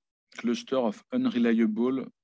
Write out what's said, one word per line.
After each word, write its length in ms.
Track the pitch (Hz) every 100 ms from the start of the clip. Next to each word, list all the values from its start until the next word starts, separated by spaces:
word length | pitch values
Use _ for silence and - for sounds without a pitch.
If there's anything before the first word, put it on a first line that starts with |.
| _ _ _ -
Cluster 400 | 120 117 - 131
of 260 | 117 101 -
Unreliable, 960 | 127 127 120 117 113 110 107 123 131 120 _